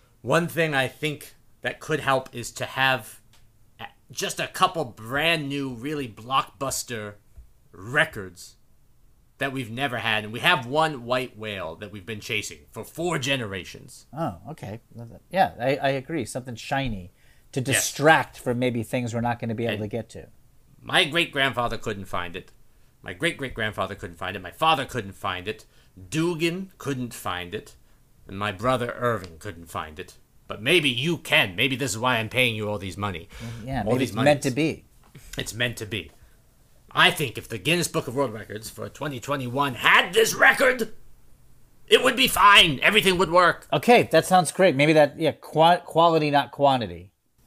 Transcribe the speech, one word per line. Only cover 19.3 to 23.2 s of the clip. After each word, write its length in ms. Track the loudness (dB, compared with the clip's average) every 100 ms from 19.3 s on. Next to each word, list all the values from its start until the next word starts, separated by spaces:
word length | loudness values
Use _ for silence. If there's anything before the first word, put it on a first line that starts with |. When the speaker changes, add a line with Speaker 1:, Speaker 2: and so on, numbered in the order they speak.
| -2
Speaker 2:
gonna 160 | -4 -4
be 100 | -2
able 80 |
Speaker 1:
And 80 | -4
Speaker 2:
to 40 | -4
get 220 | -6 -10
to. 160 | -14 -18 -20 -20 _ _ -18
Speaker 1:
my 220 | -2 0 2
great-grandfather 720 | 0 -2 0 0 0 -2 -2
couldn't 280 | -4 -6 -6
find 300 | -6 -6 -8
it. 160 | -14 -20 -20 _ _ _
My 120 | -14
great-great-grandfather 840 | -4